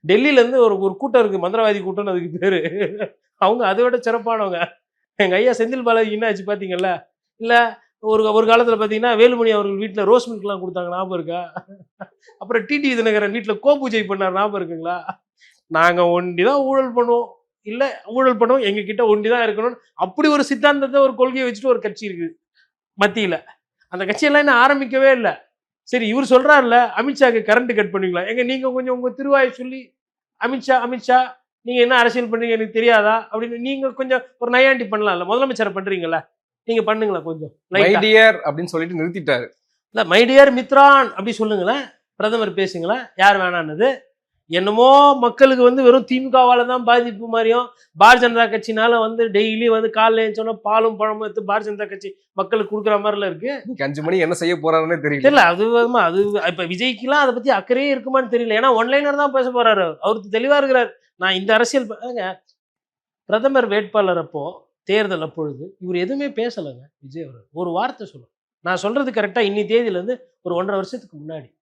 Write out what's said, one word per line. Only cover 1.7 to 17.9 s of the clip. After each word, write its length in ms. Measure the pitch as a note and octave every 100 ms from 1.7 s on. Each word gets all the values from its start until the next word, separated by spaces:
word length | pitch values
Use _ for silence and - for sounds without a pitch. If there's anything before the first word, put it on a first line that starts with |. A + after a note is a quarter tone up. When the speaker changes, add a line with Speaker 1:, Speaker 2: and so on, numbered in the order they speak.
| G3+
Speaker 1:
கூட்டம்னு 280 | F#3 F#3+ G3+
அதுக்கு 300 | F3+ E3 E3
பேரு. 200 | F#3+ F#3 D#3+ F#3 F3+ G#3 G#3 _ _ _
அவங்க 320 | F#3+ A#3 G#3+
அதை 160 | G3
விட 140 | B3 B3
சிறப்பானவங்க. 640 | A#3+ A#3 A3+ A3+ G3+ F3 F3 _ _ _ _ _
எங்க 160 | G3 F#3
ஐயா 160 | A#3+
செந்தில் 320 | A3 A3+ C4
பாலாஜி 280 | A#3+ A3+ A3
என்ன 160 | G#3 A3+
ஆச்சு 160 | F#3+
பாத்தீங்கல்ல? 460 | F#3+ G#3 F#3+ F3+ F#3+ E3+ _ _ _ _
இல்ல 140 | A3+ A#3 A#3 G#3 _ _
ஒரு, 340 | G#3+ G#3+ A3
ஒரு 120 | G#3+ A3
காலத்துல 280 | A3+ A#3+ A3+
பாத்தீங்கன்னா 380 | G#3+ G#3+ A#3+ A3
வேலுமணி 340 | A#3+ B3 A3+
அவர்கள் 300 | G#3+ G3+ G3
வீட்டுல 220 | G#3+ G3
ரோஸ் 240 | G3 A#3+ A#3+
மில்க்லாம் 300 | A3 G3+ G3
கொடுத்தாங்க, 280 | F#3 F3+ F3
ஞாபகம் 280 | F3+ F#3+ F#3
இருக்கா? 240 | D#3+ E3+ F3 - - G3 _ _ G3 _ _ _
அப்புறம் 280 | G3+ A#3+ -
டி 120 | C#4+
டி 140 | C#4+
தினகரன் 420 | A#3+ A3 G#3+ G3+ A3+
வீட்டுல 240 | G3+ G#3+
கோ 180 | C4+ C#4+
பூஜை 240 | C4 A3
பண்ணார், 320 | G3 G3 F#3+
ஞாபகம் 240 | F#3 G#3 G3+
இருக்குங்களா? 400 | F3 E3 E3 F3+ D#3+ - _ _ _ _ _
நாங்க 300 | D#3 E3+ F3 F3
ஒண்டிதான் 540 | F3 F3+ F3 G3 C#4
ஊழல் 320 | C4+ C4+ C4 A#3+
பண்ணுவோம், 320 | A#3+ A#3+ A#3 - _ _
இல்ல 220 | G#3 A3+ C4+